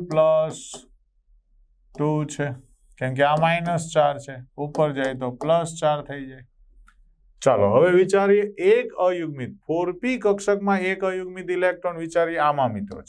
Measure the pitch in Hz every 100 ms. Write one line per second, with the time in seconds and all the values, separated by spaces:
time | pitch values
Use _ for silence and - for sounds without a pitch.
0 | 175 156 156 156 156 160 - - - _
1 | _ _ _ _ _ _ _ _ _ -
2 | 147 151 147 - 139 127 - _ _ -
3 | 131 131 143 151 165 170 170 165 165 156
4 | 147 135 131 131 - - 147 156 151 135
5 | 135 127 127 127 151 170 165 165 151 147
6 | 143 139 131 131 127 _ _ _ - _
7 | _ _ _ _ 139 110 101 117 180 180
8 | 190 196 196 202 202 - 185 233 247 -
9 | 180 180 160 139 120 - - 165 175 175
10 | 247 254 208 202 208 202 202 190 185 190
11 | 190 185 185 185 180 180 180 175 180 165
12 | 165 170 165 165 147 147 127 107 101 80